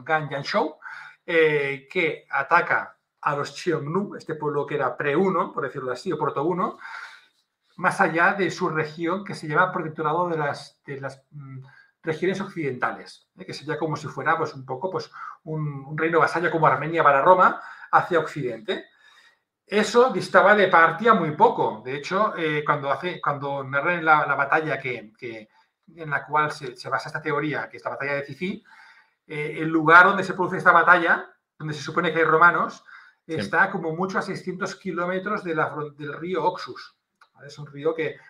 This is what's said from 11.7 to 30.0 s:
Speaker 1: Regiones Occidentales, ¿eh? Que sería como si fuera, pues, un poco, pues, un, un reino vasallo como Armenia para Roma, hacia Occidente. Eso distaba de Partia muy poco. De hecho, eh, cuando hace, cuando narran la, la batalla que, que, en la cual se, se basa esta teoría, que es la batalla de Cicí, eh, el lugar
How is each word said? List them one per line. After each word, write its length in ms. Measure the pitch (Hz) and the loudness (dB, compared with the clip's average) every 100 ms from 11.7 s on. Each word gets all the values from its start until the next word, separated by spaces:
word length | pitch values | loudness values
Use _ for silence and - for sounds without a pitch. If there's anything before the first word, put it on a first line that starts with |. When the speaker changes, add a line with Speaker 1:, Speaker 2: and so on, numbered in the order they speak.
| _ _ _ | _ _ _
Speaker 1:
Regiones 380 | 165 156 175 196 | -6 -2 -2 -2
Occidentales, 880 | 202 170 139 120 120 101 - - _ - | -6 -6 -6 -2 -4 -6 -14 -20 _ -20
¿eh? 80 | |
Que 80 | 185 | -14
sería 260 | - 139 - | -12 -8 -4
como 180 | 160 147 | -2 -4
si 100 | 131 | -8
fuera, 300 | 139 143 160 | -6 -2 0
pues, 160 | 156 | -2
un 100 | 135 | -6
poco, 260 | 131 165 185 | -12 -6 -6
pues, 200 | 160 - - - - | -6 -8 -14 -16 -16
un, 400 | 160 156 151 139 | -10 -6 -6 -8
un 140 | 135 156 | -10 -4
reino 220 | 160 165 | 0 2
vasallo 300 | 139 165 175 | 2 0 -2
como 160 | 165 151 | 4 2
Armenia 360 | 131 151 165 | 2 -2 2
para 180 | 143 139 | 4 6
Roma, 380 | 156 180 202 - - - - | 6 8 6 2 -12 -18 2
hacia 300 | 170 - 170 | 2 4 0
Occidente. 640 | 156 156 131 - - 208 - _ _ _ _ _ _ _ - | -2 -6 -6 -6 -6 -8 -8 _ _ _ _ _ _ _ -4
Eso 440 | 202 202 240 247 | 0 2 4 4
distaba 440 | 185 - 185 185 | 2 4 6 8
de 140 | 208 180 | 6 6
Partia 440 | 180 160 - 233 | 6 6 4 4
muy 200 | 202 156 | 4 4
poco. 500 | 151 226 - 120 107 | 4 4 4 -2 -2
De 120 | 127 143 | -8 -8
hecho, 380 | - 190 208 175 | -4 0 0 0
eh, 260 | 156 151 | -2 -2
cuando 260 | 151 143 139 | 0 -2 0
hace, 300 | 135 180 156 | -4 -4 -6
cuando 420 | 151 139 139 139 | -6 -4 -6 -6
narran 400 | 131 139 165 175 | -4 -2 -2 0
la, 220 | 160 151 147 | 4 4 4
la 80 | |
batalla 440 | 135 139 160 151 135 | -2 0 0 0 -4
que, 320 | 135 117 107 _ | -6 -8 -12 _
que, 300 | 123 113 107 _ _ _ _ | -14 -14 -18 _ _ _ _
en 140 | 160 151 | -14 -6
la 140 | 143 | -6
cual 260 | - 147 151 | -2 -2 -2
se, 240 | - 135 120 | -4 -12 -12
se 120 | 135 | -6
basa 200 | 131 151 | -6 -6
esta 100 | 151 | -8
teoría, 480 | 156 147 151 123 113 | -4 -2 -2 -4 -8
que 80 | 120 | -10
es 80 | |
la 60 | 127 | -10
batalla 240 | 120 139 | -8 -4
de 80 | 143 | -4
Cicí, 400 | 143 127 180 226 _ - - _ _ _ - | -6 -6 -6 -6 _ -20 -20 _ _ _ -14
eh, 300 | 151 151 - | -8 -8 -4
el 100 | 160 | 0
lugar 380 | 160 156 170 | 2 8 10